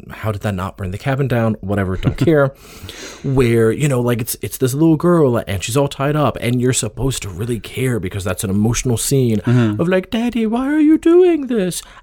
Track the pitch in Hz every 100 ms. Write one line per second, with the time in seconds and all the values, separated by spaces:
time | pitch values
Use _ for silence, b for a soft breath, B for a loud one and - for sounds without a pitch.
0 | - - 107 101 107 92 95 - 95 98
1 | 139 135 135 120 113 107 95 101 92 92
2 | - - 135 151 139 B B B B B
3 | B B 139 131 120 117 113 110 147 127
4 | 120 120 117 - 107 - 131 139 165 151
5 | 175 170 139 117 - 95 - 135 143 -
6 | 139 151 135 - 113 123 123 - 110 -
7 | 135 123 101 85 117 117 - - 127 113
8 | 90 101 95 92 95 98 110 117 127 110
9 | - 139 123 104 120 123 113 104 170 190
10 | 185 226 240 233 220 240 269 302 302 320
11 | 339 349 370 320 262 240 180 - B B